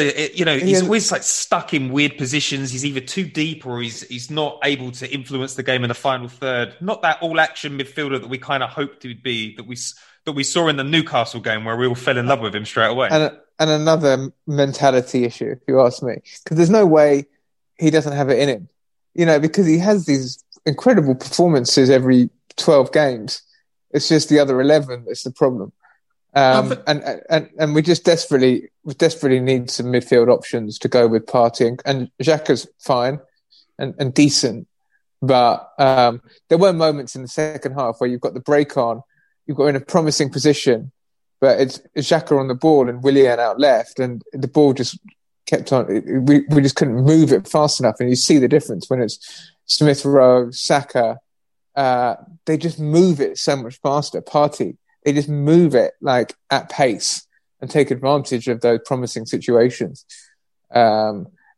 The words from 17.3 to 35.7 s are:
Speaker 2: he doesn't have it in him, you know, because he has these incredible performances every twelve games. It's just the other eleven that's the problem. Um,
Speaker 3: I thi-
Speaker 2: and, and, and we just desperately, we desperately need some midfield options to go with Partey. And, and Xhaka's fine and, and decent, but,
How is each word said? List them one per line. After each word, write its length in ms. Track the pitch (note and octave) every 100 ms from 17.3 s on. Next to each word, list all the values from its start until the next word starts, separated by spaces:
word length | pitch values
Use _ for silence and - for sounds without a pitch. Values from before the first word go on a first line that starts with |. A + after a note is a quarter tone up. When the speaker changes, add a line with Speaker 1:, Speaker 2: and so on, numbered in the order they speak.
| _ _ _ _ -
Speaker 2:
he 120 | D#3+
doesn't 240 | D#3 C#3+
have 160 | C#3+ C3+
it 100 | B2
in 80 | C#3+
him, 200 | A2 E2+ _ _ _ _
you 120 | - E3
know, 120 | D3+
because 280 | D#3 G#3 E3+
he 100 | E3
has 280 | G3 G#3 D#3
these 360 | C#3 B2+ - _ _ -
incredible 480 | C3+ B3+ G#3 C#3
performances 720 | B2+ - - F3 C#3+ A#2+ - C3
every 420 | C3 B2+ B2+ A#2+ _ _ -
twelve 340 | - D3 B2+
games. 520 | D#3 C#3+ A#2+ G2+ - _ _ _ _ _
It's 160 | G2+ -
just 200 | D#3+ -
the 120 | D3
other 200 | C#3 B2+
eleven 440 | C#3 D3+ C3+ B2 A2
that's 160 | A#2+
the 80 | C3
problem. 400 | - C#3 A#2+ G2 - _ _ _ _ _
Um, 380 | C#3 C3 C3 C3
Speaker 3:
I 20 |
thi- 80 | B2+ -
Speaker 2:
and, 360 | D3 C#3 A2+ -
and, 200 | D#3+ - -
and 160 | D#3
we 60 | D3+
just 240 | D3+ E3
desperately, 640 | F3+ E3 - C3+ C3 B2 - _
we 80 | D3+
desperately 460 | C3+ E3 - C#3+ B2+
need 300 | B2+ C3 A#2+
some 160 | - B2
midfield 420 | B2 A#2+ B2 A#2
options 500 | A#2+ - A#2+ G#2+ -
to 80 | C3
go 200 | B2 A#2
with 160 | A2+
Partey. 440 | A2 B2+ A#2 - A#2
And, 120 | B2+ C#3
and 240 | C3+ B2 -
Xhaka's 460 | C3 D3+ - B2+ - _
fine 400 | - B2 B2+ D3 _ _ _ _ _ -
and, 160 | C3+ -
and 140 | C3+
decent, 560 | B2+ D3 - B2+ A#2 - _ _ _ _ _
but, 500 | C3+ B2+ A#2+ - -